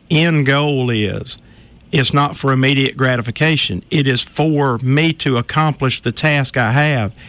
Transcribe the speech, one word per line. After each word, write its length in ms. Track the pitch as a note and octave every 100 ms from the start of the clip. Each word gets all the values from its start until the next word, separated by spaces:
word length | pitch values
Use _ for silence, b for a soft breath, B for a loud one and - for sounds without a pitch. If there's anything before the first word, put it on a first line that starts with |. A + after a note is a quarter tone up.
| -
end 380 | D#3 E3+ D#3 C3+
goal 420 | C#3 D3 C3+ B2
is. 460 | A2+ G2+ - - - B B B B -
It's 220 | D#3 B2+
not 240 | D3 D3 D#3
for 160 | C#3
immediate 460 | C3 C3+ C#3 C3+ -
gratification. 840 | C3 B2 A2+ - D#3 D#3 - F#2 -
It 160 | D#3+ C3+
is 140 | B2
for 560 | - - D#3 D3 C#3 A#2
me 340 | B2+ C#3+ E3
to 240 | D#3+ D3 A#2+
accomplish 640 | - D#3 D#3 C3 C#3+ -
the 100 | B2
task 460 | - D#3 C#3+ B2+ C3
I 120 | A2
have. 420 | C3+ D3+ C3+ G2+ -